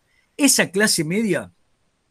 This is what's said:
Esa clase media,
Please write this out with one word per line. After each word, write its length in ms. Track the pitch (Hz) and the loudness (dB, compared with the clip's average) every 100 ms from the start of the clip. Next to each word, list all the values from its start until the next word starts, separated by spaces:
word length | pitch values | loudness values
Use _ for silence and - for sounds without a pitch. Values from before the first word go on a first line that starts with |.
| _ _ _ - | _ _ _ 0
Esa 340 | 277 247 175 | 2 2 0
clase 320 | 185 214 - | 0 0 0
media, 460 | 156 196 226 147 98 _ _ _ _ _ _ | -2 -2 -2 -4 -6 _ _ _ _ _ _